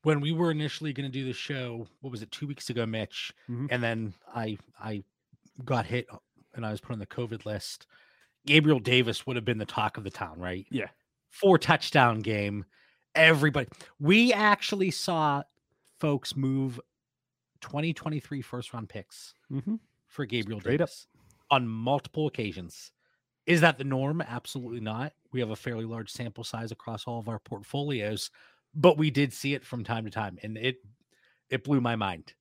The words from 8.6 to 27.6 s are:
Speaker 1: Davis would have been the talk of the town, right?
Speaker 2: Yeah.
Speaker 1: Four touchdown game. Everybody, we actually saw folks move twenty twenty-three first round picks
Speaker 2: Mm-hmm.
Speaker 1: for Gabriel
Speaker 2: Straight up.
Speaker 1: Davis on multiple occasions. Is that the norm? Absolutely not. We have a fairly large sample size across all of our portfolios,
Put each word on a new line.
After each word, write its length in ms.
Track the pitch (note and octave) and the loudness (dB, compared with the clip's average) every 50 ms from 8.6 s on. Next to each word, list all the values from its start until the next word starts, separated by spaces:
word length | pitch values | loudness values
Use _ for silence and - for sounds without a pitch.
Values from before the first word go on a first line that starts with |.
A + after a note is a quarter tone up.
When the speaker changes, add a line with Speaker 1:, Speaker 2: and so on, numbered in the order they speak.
| D3+ D3+ D3+ B2+ | 8 8 4 4
Speaker 1:
Davis 460 | G#2 A#2+ B2+ B2+ B2 A2 A#2+ - - - | 4 4 4 4 4 4 0 -4 -4 -4
would 80 | B2+ | -4
have 100 | A#2+ A2 | -2 0
been 120 | A#2+ A#2+ A2 | 0 0 0
the 80 | G#2+ | -2
talk 320 | - - - G#2+ G#2 - - | -6 -2 -2 -2 -2 -2 -6
of 60 | G#2 | -10
the 60 | G2 | -10
town, 300 | - - G2+ F2+ D#2 E2 | -8 -8 -10 -10 -8 -8
right? 260 | F2+ F2+ F2+ F#2 G2 _ | -8 -6 -6 -8 -8 _
Speaker 2:
Yeah. 160 | - B2+ G2+ F#2 _ _ _ _ _ _ _ _ | -6 -6 -6 -6 _ _ _ _ _ _ _ _
Speaker 1:
Four 280 | _ - - G3 F#3 D#3+ | _ 2 6 8 8 8
touchdown 600 | - - E3+ D3+ - - - D3+ B2+ A#2+ A2+ A2 | 8 6 4 4 4 4 6 6 8 8 6 2
game. 460 | A2 A2 A2 G#2 G2+ G2+ G2+ G#2 F#2+ _ _ _ _ _ _ _ _ _ _ | -2 -2 -2 0 0 -2 -4 -6 -8 _ _ _ _ _ _ _ _ _ _
Everybody, 520 | - E3 D#3+ D#3+ D3 C#3 D#3 B2+ D3 B2+ - - - - - _ _ | 8 8 8 8 8 4 4 2 2 -2 -2 -8 -20 -20 -20 _ _
we 320 | D3 D3 F#3+ A3 A#3 B3 A#3 | 4 6 6 8 8 6 4
actually 580 | G3+ G#3+ G#3 G#3 G3+ - - A3 G3 F#3 F#3+ | 4 6 4 4 4 2 -4 -2 0 0 0
saw 520 | - - - - F3 D#3+ D#3 D3+ C#3+ C#3 C#3+ _ _ _ _ _ _ _ _ _ _ _ | -2 -2 -2 -2 0 2 2 2 0 0 -4 _ _ _ _ _ _ _ _ _ _ _
folks 360 | - D3+ C#3+ C3+ - - - | 0 0 0 0 -2 -6 -4
move 440 | C#3+ C3+ C3 C3+ C3+ C3+ C3 A#2+ A#2 - _ _ _ _ _ _ _ _ _ _ _ _ _ _ _ | -2 0 0 0 0 0 -2 -4 -8 -14 _ _ _ _ _ _ _ _ _ _ _ _ _ _ _
twenty 340 | - - - C#3+ D3+ E3 D#3+ | -16 -8 -6 -4 -2 -2 -4
twenty-three 480 | - - D#3+ D3+ D3 - - D3 C#3 | -4 -6 -6 -6 -6 -6 -6 -8 -8
first 320 | A#2+ - - B2 A#2+ - - | -8 -8 -10 -10 -10 -8 -10
round 160 | A#2+ A2+ G2+ | -10 -12 -10
picks 440 | - G#2+ F#2+ _ - - - - - _ _ _ | -12 -14 -14 _ -18 -20 -20 -20 -20 _ _ _
Speaker 2:
Mm-hmm. 240 | C3+ C#3 - G3+ A3 A3 _ _ _ _ _ _ | -8 -6 -4 -4 -6 -6 _ _ _ _ _ _
Speaker 1:
for 180 | - - C#3+ | -8 -8 -6
Gabriel 340 | G#2 A#2+ A#2+ G#2+ G2 A2+ G#2 | -2 -2 -4 -2 -2 -6 -6
Speaker 2:
Straight 200 | F#2+ A2+ B2 D3+ | -2 0 0 2
up. 60 | E3+ - | 0 -2
Speaker 1:
Davis 180 | - - - _ _ _ _ _ _ _ _ _ | -4 -14 -20 _ _ _ _ _ _ _ _ _
on 180 | C#3+ C3+ B2 A#2 | 4 4 4 0
multiple 600 | A2+ A2+ A2+ B2 C#3 C#3+ - - _ D#3 D3+ D3 | -4 -4 0 0 0 0 -2 -6 _ -4 -4 -2
occasions. 640 | - - A2+ G#2 F2+ F#2+ F2+ F2 - - - - _ _ _ _ _ _ _ _ _ _ _ | -2 -4 -4 -4 -4 -8 -10 -12 -14 -18 -20 -20 _ _ _ _ _ _ _ _ _ _ _
Is 160 | - F3 E3+ | 2 4 6
that 160 | D#3+ E3 D3 B2 | 6 6 4 4
the 60 | C3+ | -2
norm? 380 | C#3 C3+ C3 C3+ C#3 D#3 E3+ | -2 -2 0 0 -2 -2 -4
Absolutely 580 | D#3+ - A#2 A#2+ - - - C#3 B2 A#2+ A#2 B2 | -6 -6 -8 -10 -10 -8 -10 -10 -8 -8 -8 -8
not. 320 | A2 A2 G#2+ A2+ C3 D#3 _ _ _ _ - | -6 -6 -6 -6 -6 -8 _ _ _ _ -4
We 60 | B2+ | -4
have 80 | B2 G#2+ | -2 -2
a 60 | A2 | -4
fairly 280 | - - - A#2+ A2 A2+ | -6 -6 -6 -6 -6 -6
large 240 | A2 A2+ A2+ A2+ G#2 | -6 -8 -8 -10 -10
sample 320 | - - B2 A#2 - - A2+ | -10 -10 -10 -10 -8 -10 -10
size 260 | - - A2+ A2+ A2 | -8 -8 -8 -8 -8
across 340 | A2 _ - - A2+ G#2+ - | -10 _ -10 -10 -10 -10 -8
all 140 | - A#2+ A#2+ | -8 -8 -8
of 80 | A2 A2+ | -6 -8
our 120 | A2+ G#2 | -8 -8
portfolios, 920 | _ - A#2+ G2+ | _ -10 -12 -12